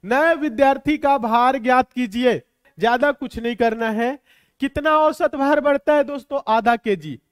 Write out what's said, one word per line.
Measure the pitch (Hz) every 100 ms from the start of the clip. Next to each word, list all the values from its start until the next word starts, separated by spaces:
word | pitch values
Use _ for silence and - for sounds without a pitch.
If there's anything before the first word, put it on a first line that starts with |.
नए | 185 254 320 330
विद्यार्थी | 302 220 269 269 285 302
का | 285 277
भार | 233 233 247 269
ज्ञात | 226 254 254
कीजिए। | - 247 214 247 180 _ _ _ -
ज्यादा | 214 240 294
कुछ | 285 262 233
नहीं | 233 233
करना | 233 226 226
है। | 220 233 277 _ _ _ _
कितना | 277 302 294 311
औसत | 311 311 320 294
भार | 277 294
बढ़ता | 285 285 -
है | 302
दोस्तों? | 285 277 - 277 -
आधा | 226 226 233
केजी। | 226 190 151 131 _